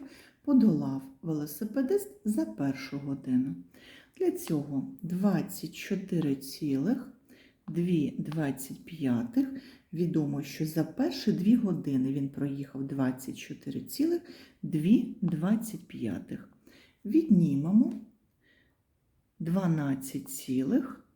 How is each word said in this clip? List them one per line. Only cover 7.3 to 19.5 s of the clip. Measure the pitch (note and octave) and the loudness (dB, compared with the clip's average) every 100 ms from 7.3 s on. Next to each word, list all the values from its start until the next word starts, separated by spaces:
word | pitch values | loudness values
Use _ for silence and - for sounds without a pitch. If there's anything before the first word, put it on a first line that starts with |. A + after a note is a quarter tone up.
| - - _ - | -20 -20 _ -6
дві | D#3+ F3+ E3+ C3 - | -2 2 2 2 -2
двадцять | - D#3+ C#3+ B2+ - - - | -6 -2 -2 -2 -8 -14 -16
п'ятих. | E3 C3+ A#2+ A#2+ C4 C4+ - - - _ | -4 0 2 2 0 0 -4 -14 -20 _
Відомо, | E3 F3 D#3 C#3+ C#3 | -2 0 2 0 -2
що | - - D#3 | -6 -4 -2
за | D#3+ | 0
перші | D3+ - D4 - - | -2 0 -2 0 0
дві | E3+ F#3 A#3+ | 2 4 4
години | G3 D#3+ C#3+ C3+ C3 | 4 0 0 0 0
він | C#3+ C#3 | 0 -4
проїхав | C#3 C#3+ C#3 C#3 C3+ | -2 -4 -4 -8 -8
двадцять | C3+ C#3 B2+ B2+ - A#2+ | -6 0 0 -2 -8 -12
чотири | - C3+ - - | -14 -12 -8 -8
цілих | B2+ - D#4+ F4 - - - _ | -8 0 0 0 -4 -18 -20 _
дві | D3 D#3 E3 A#3+ - - | -4 0 6 6 4 -2
двадцять | E3+ D3+ F3 A3 - - - | -2 0 0 0 -2 -10 -12
п'ятих. | C3 A#2 F2 - - - _ _ - - _ G3+ | -8 -6 -6 -8 -12 -14 _ _ -20 -20 _ 2
Віднімемо | D#4 E4 F#3 E3 C#3 D#3+ G#3 C#4+ - - _ _ _ _ _ _ _ _ _ _ _ _ _ | 2 6 6 6 2 4 4 4 0 -12 _ _ _ _ _ _ _ _ _ _ _ _ _
дванадцять | E3 | -2